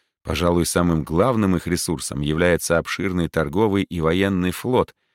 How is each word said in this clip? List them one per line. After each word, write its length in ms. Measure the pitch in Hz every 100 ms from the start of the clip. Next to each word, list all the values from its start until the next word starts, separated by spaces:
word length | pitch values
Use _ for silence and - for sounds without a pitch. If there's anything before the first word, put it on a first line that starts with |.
| _ _
Пожалуй, 440 | - 78 87 87 78
самым 380 | 90 87 80
главным 520 | 69 80 123 113 98 87
их 100 | 82
ресурсом 540 | 85 - 73 - 67
является 560 | 73 78 87 82 - 82
обширный 540 | 80 - 95 90 82
торговый 520 | 80 73 87 110 98
и 180 | 95 87
военный 500 | 80 90 98 92 90
флот, 440 | - 120 123 - - _